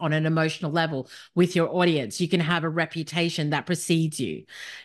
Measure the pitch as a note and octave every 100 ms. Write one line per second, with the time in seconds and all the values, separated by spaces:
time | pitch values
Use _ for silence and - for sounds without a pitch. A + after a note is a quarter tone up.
0 | E3 D#3 D#3+ D#3+ D#3+ - D#3+ E3+ D#3+ C#3
1 | B2+ - - F3 F3 F3+ E3 F3 F3+ D3+
2 | A2+ - E3+ F3+ D#3+ F3 D#3+ D#3+ D#3+ E3+
3 | D#3 E3+ E3+ E3 D3+ D3 - E3+ - E3
4 | D#3+ D#3 A2 D#2 - - - -